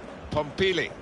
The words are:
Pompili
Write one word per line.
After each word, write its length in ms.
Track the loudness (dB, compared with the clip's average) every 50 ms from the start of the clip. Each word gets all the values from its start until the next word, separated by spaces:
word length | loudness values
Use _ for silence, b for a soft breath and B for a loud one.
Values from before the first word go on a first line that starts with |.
| -12 -12 -12 -12 -6 -2
Pompili 600 | 0 0 0 0 2 2 4 4 4 4 2 -2 -4 -8